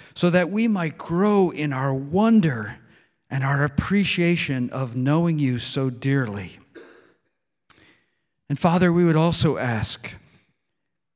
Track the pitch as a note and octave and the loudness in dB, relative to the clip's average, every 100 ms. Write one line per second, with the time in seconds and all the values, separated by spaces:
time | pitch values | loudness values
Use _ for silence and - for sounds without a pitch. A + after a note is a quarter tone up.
0 | - - F3 F3+ F3 G#3 A#3 G3 D#3+ - | -18 -2 0 2 0 0 0 0 -4 -8
1 | - E3+ G#3 G3+ F3 - D3+ C3 C3+ C3+ | -6 0 2 4 2 -2 -4 -2 -2 -4
2 | C#3 F3+ A3+ A3 E3 A#2 G#2 - _ _ | -2 0 4 4 4 -2 -8 -14 _ _
3 | _ _ _ C3+ C3+ C#3 C#3+ - - G3+ | _ _ _ -4 0 0 0 -2 0 0
4 | F#3+ - E3+ E3+ - C3 B2 C3 B2+ B2 | 0 0 2 0 -2 -4 -4 -4 -6 -2
5 | C3 D#3+ E3+ D#3 C3+ A#2+ - C#3 C3 A#2 | 0 2 2 0 0 -2 -4 -4 -4 -2
6 | C#3 C#3 A2+ G2+ F2+ - _ - - - | 0 0 -2 -6 -10 -16 _ -20 -20 -20
7 | _ _ _ _ _ _ _ _ _ _ | _ _ _ _ _ _ _ _ _ _
8 | _ _ _ _ - D3 F3 F3 F3+ E3+ | _ _ _ _ -8 0 2 4 4 4
9 | E3+ D#3 E3+ - E3 G2+ B2 A2 G2+ - | 4 4 2 2 0 0 -2 -2 -4 -8
10 | - - _ _ _ _ _ _ _ _ | -12 -18 _ _ _ _ _ _ _ _
11 | _ | _